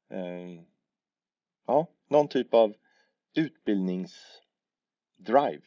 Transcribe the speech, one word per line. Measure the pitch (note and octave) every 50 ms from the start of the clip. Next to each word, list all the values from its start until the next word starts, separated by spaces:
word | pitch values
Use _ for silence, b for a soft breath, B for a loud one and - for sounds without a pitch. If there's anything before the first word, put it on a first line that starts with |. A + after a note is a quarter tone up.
| _ -
eh, | - F#2+ F2+ F2 F2+ F2+ F2+ F2+ F2 E2+ E2+ _ _ _ _ _ _ _ _ _ _ _ _ _ _ _ _ _ _ _ -
ja, | - B2 D3+ E3 - _ _ _
någon | - C#3+ D3+ D3
typ | C#3+ - C3 A#2+ - -
av | A#2 A2+ G#2 G#2 _ _ _ _ _ _ _ _ _ _ _ -
utbildningsdrive. | D#3 D#3+ D3+ _ _ - A2 G#2 F#2+ F#2 F#2 F#2 F#2 F2+ F2 - - - - - - _ _ _ _ _ _ _ _ _ _ _ _ _ _ _ _ F#2 G#2+ A#2 C#3+ C#3+ G#2+ D2+ D2+ _